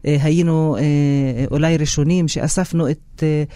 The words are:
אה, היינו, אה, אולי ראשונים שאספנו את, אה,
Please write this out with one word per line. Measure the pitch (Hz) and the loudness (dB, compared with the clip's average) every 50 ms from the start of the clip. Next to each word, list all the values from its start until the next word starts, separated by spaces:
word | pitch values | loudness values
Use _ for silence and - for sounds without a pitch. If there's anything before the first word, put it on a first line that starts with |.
| - | -2
אה, | - 147 147 | 0 0 2
היינו, | 139 156 156 175 175 170 160 160 156 156 143 | 2 2 2 2 2 2 2 2 2 0 0
אה, | 104 147 147 147 143 143 143 143 139 139 131 123 117 135 - | 0 0 2 2 2 2 2 2 0 0 0 -2 -2 -2 -2
אולי | - 147 156 160 165 | -2 0 0 2 0
ראשונים | 156 151 139 - 151 143 156 180 180 165 | 0 0 -2 0 0 0 2 2 2 0
שאספנו | 151 - - - 151 - 190 185 - - 165 165 127 | 0 -2 -2 -4 -2 -2 -2 -2 -2 -2 -2 0 -2
את, | 156 - - - - - 160 | -2 -4 -8 -16 -8 -4 -2
אה, | 156 151 151 147 - - | -2 0 -2 -4 -6 -8